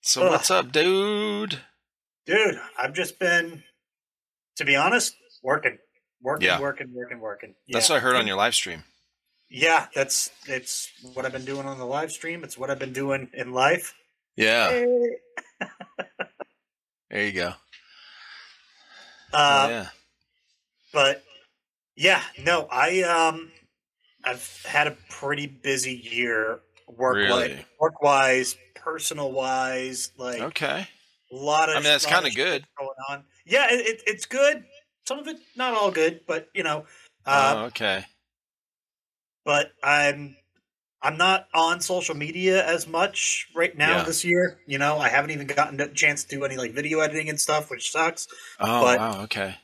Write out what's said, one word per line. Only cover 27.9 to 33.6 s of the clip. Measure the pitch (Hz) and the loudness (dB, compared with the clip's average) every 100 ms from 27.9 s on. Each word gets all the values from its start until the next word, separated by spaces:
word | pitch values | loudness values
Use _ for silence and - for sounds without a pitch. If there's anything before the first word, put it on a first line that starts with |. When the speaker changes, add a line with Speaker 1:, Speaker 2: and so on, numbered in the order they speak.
| 160 143 139 131 127 127 - _ - | 2 4 6 6 4 0 -6 _ -12
Speaker 2:
personal-wise, | - 160 - 151 139 131 131 131 131 127 131 127 - - | -10 -6 -6 -4 -4 -4 -2 -2 -2 -4 -6 -8 -10 -8
like, | 123 120 | -8 -6
Speaker 1:
Okay. | 131 - 147 151 190 _ _ _ _ | -6 -4 -4 -4 -8 _ _ _ _
Speaker 2:
a | |
lot | 127 143 151 160 | -8 0 2 4
of | |
Speaker 1:
I | 151 | 2
mean, | |
that's | 147 147 | 4 4
Speaker 2:
lot | 147 | 4
of | 165 | 2
Speaker 1:
kinda | 156 | 2
Speaker 2:
shit | 117 | 0
Speaker 1:
good. | 170 143 143 - | 0 -2 -6 -12
Speaker 2:
going | 135 135 135 | -10 -10 -10
on. | 143 _ _ | -10 _ _
Yeah, | 165 240 | 0 2